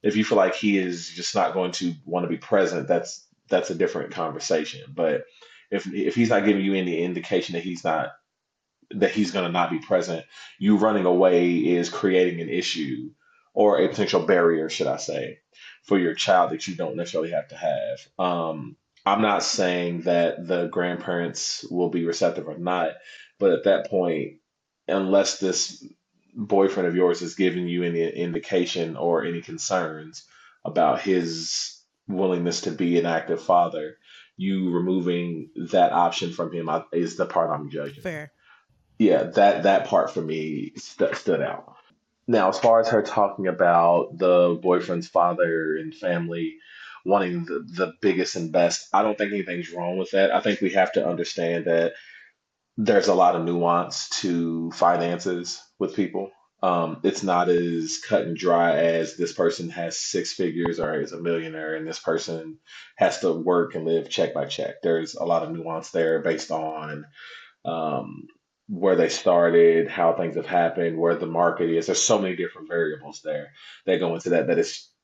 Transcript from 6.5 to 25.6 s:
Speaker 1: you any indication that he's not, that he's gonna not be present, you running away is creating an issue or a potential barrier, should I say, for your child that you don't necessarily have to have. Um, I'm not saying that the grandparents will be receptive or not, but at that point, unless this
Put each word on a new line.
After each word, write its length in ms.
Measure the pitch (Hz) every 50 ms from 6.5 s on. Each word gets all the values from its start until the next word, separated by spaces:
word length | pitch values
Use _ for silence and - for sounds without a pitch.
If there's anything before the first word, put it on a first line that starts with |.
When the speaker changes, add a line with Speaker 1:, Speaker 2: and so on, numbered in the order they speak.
| 101 98 95
Speaker 1:
you 100 | 98 98
any 280 | 95 92 90 85 80
indication 520 | 87 90 90 87 85 - 101 90 80 - 87
that 80 | 85 85
he's 200 | 92 87 82 -
not, 260 | 85 80 78 69 - - _ _ _ _ _ _ _ _ _ _ _ _ _ _ _
that 180 | - 101 98 95
he's 180 | - 107 104 90
gonna 160 | 95 98 90 85
not 200 | 85 90 90 82
be 80 | 87 80
present, 440 | - - 98 90 85 87 85 80 - _ - - - - - _
you 180 | 95 104 107
running 300 | 98 104 110 107 101 90
away 500 | 90 90 90 95 92 90 87 87 87 87
is 320 | 82 - 78 90 87 85 -
creating 500 | - - - 98 92 92 90 90 85 82
an 80 | 82 69
issue 600 | 69 90 87 - - 85 76 69 64 - - - _ _ _ _ _ _ _ _ _
or 260 | - 104 104 98 -
a 80 | 92 92
potential 360 | - - 101 87 - 92 82
barrier, 420 | - 95 87 85 82 82 78 78 78
should 160 | - - 80 69
I 80 | 67 67
say, 400 | - - 76 71 62 - - _ _ _ _ - - - - _ _
for 140 | - 104 95
your 160 | 90 82 76
child 380 | - - - 95 92 87 80
that 160 | 80 - - 98
you 60 | 90
don't 200 | 80 87 78 71
necessarily 340 | 85 87 87 - 85 78 85
have 160 | 82 76 - _
to 80 | 78
have. 420 | 80 85 80 71 62 55 - 64 - - _ _ -
Um, 580 | 92 90 87 87 82 80 80 78 65 58 - _ _ _ _ _ _
I'm 140 | 98 101 107
not 200 | 107 104 101 85
saying 600 | - - - - 95 90 90 90 87 87 85 85
that 440 | 82 90 87 85 85 82 - - 87
the 200 | 85 92 87 87 85
grandparents 960 | - 92 90 90 87 85 - - 87 87 87 82 - - - - - - - -
will 200 | 85 90 87 82
be 140 | 90 87 82
receptive 420 | 85 82 - 92 82 80 - 76 80
or 80 | 76 82
not, 340 | 87 90 90 90 82 78 - - - - - - - _ _ _
but 120 | 101 95
at 120 | 85 78 -
that 240 | 98 95 95 - -
point, 440 | 104 92 90 87 82 76 67 - - _ _ _ _ _ _ _ _ _ _ -
unless 500 | 95 98 98 92 98 98 98 - - -
this 460 | 98 92 90 -